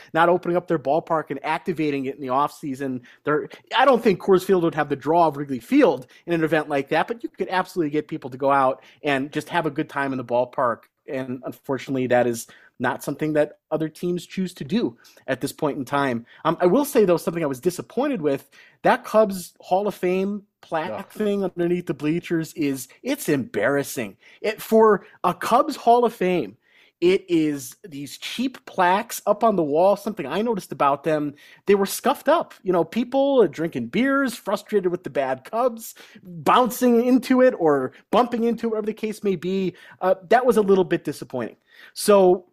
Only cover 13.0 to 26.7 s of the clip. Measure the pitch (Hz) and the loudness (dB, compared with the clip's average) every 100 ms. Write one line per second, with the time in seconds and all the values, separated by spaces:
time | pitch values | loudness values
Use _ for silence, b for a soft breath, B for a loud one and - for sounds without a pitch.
13 | - 143 156 151 147 - - 156 160 - | -8 -6 -2 0 0 -4 -8 -4 -4 -6
14 | 180 175 - - 185 - 139 208 165 - | -6 -6 -8 -6 -6 -8 -4 -2 -2 -6
15 | b b - 131 139 - 151 135 123 143 | b b -6 -6 -6 -4 -4 -4 -4 -2
16 | 139 117 117 B 156 165 180 233 285 254 | -2 -2 -8 B -2 0 2 2 2 2
17 | 196 165 - 170 151 127 180 - - - | 2 2 0 -4 -4 -2 -4 -4 -10 -4
18 | 294 240 147 135 - b b b 175 240 | -4 -2 -2 -2 -6 b b b 0 0
19 | - 214 214 190 170 _ - 185 208 - | 2 2 2 0 -12 _ -2 -2 -2 -4
20 | 180 185 196 208 - _ - 165 170 202 | -2 -2 -2 -6 -12 _ -8 -6 -6 -10
21 | 196 - 214 202 190 175 175 180 175 135 | -12 -4 -2 -2 -4 -2 -2 -2 -4 -4
22 | 147 170 - 170 160 - 143 135 - b | -2 -2 -2 -4 -4 -4 -4 -4 -8 b
23 | 240 285 - 143 110 107 113 143 135 - | -8 -6 -2 -2 -2 -2 0 -2 -4 -8
24 | 104 - b b 202 214 - 220 220 196 | -10 -12 b b -6 -6 0 4 6 4
25 | B B 180 175 - 240 311 262 - 240 | B B -4 -4 0 2 2 -2 4 4
26 | 226 - 185 180 104 107 b | 4 0 -2 0 -4 -10 b